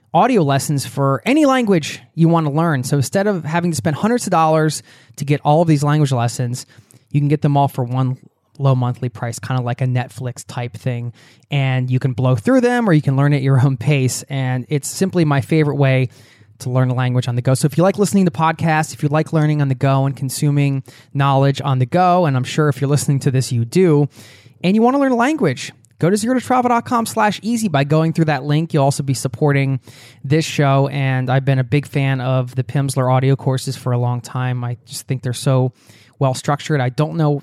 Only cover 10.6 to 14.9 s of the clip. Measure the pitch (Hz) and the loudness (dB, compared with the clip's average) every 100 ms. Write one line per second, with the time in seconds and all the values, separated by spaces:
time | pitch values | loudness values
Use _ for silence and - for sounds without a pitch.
10.6 | 123 - 131 120 120 - - _ _ 139 | -10 -8 -6 -6 -8 -14 -20 _ _ -2
11.6 | 135 131 127 127 135 127 127 123 - 262 | 0 0 0 0 -2 -2 0 0 2 2
12.6 | 240 247 226 156 143 135 143 147 135 135 | 4 2 2 2 2 2 2 2 2 2
13.6 | 139 135 147 143 127 - - 135 127 127 | 2 0 0 0 0 -2 -6 -6 -4 -4
14.6 | 120 147 - | -4 -6 -4